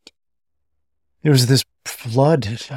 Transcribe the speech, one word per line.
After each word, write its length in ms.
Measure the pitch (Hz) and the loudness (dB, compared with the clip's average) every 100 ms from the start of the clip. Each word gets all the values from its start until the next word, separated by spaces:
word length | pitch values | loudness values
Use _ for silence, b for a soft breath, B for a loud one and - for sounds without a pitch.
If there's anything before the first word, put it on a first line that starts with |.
| _ _ _ _ _ _ _ _ _ _ _ _ | _ _ _ _ _ _ _ _ _ _ _ _
there 100 | 151 | 0
was 160 | 135 123 | 2 4
this 160 | 135 - _ - | 0 0 _ -18
flood, 760 | - 123 117 139 160 101 113 - | -16 -6 0 2 2 -2 -8 -10